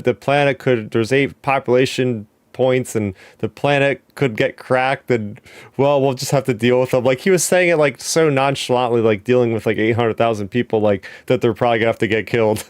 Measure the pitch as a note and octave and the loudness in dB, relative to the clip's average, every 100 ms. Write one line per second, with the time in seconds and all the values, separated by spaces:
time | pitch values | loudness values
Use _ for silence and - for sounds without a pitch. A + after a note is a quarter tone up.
0 | - A2+ - C#3+ C#3+ C3+ - B2 G#2+ A#2 | -2 -2 0 0 2 0 0 0 0 -4
1 | A2 C3+ C#3 - - C3+ C3 B2 C3 - | 0 0 0 -4 -4 -2 2 2 2 0
2 | B2+ A#2 G#2 _ _ - B2+ C3 B2 A#2 | -2 -4 -8 _ _ -2 0 0 -2 -4
3 | G#2 F2+ - _ A2 - C#3+ C#3+ C#3 C3+ | -4 -6 -18 _ -10 -4 -2 0 0 -2
4 | _ - C#3 G#2+ C3+ - - B2+ B2+ C3+ | _ -4 -4 -2 -4 -4 -2 0 0 -4
5 | _ B2 G#2 G#2+ - - - - C#3 C#3+ | _ -2 -2 -12 -20 -20 -20 -2 0 2
6 | C3+ B2+ - C#3+ C3 A#2 A#2+ B2 B2+ C3 | 0 -2 -2 -2 -2 -2 2 2 2 0
7 | B2 C3 - F#3 - F3+ F3 E3 D3 B2 | 0 0 0 0 2 2 2 2 0 0
8 | - - D#3+ C3+ C#3 C#3 - B2 B2 A#2+ | -4 0 2 2 0 -2 -2 0 2 2
9 | A2 G#2+ F#2 B2 A#2+ A2+ A2+ G2+ A2 A2+ | 2 0 0 2 2 0 -2 0 0 2
10 | A#2 G#2+ A#2 A2 G2+ B2 A#2+ A2 G#2+ G2+ | 0 0 -2 -2 -4 -4 -2 0 0 0
11 | - - - B2+ B2 G#2 B2 A#2 A2+ A#2 | -4 -20 -2 0 0 0 0 2 0 0
12 | A2+ A2 G2 A#2+ A2 G#2+ | -2 -2 -2 0 0 0